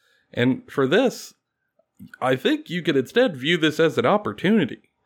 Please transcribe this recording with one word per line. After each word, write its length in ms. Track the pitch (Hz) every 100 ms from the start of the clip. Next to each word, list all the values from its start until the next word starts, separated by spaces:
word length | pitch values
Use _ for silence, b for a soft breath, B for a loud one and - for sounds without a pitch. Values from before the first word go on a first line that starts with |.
| _ _ _
And 300 | - 123 123 -
for 180 | - 135
this, 480 | 185 254 - - _ _ _ _ _ _ _ - -
I 160 | 127 131
think 340 | - 294 -
you 120 | 175
could 160 | 170 139
instead 400 | 120 233 254 143
view 180 | 135 175
this 240 | 156 151
as 180 | 160 127
an 80 | 120
opportunity. 840 | 202 151 101 175 220 135 - _ _